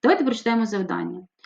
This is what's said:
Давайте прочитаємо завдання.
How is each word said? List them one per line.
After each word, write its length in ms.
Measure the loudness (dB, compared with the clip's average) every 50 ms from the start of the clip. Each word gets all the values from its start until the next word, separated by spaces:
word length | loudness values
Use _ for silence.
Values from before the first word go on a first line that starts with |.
| 2
Давайте 200 | 4 4 4 2
прочитаємо 420 | 0 -2 -2 -2 0 0 0 0
завдання. 600 | -2 -2 -4 -4 -2 -4 -4 -4 -6 -8 -10 -14 -18 _ _ -20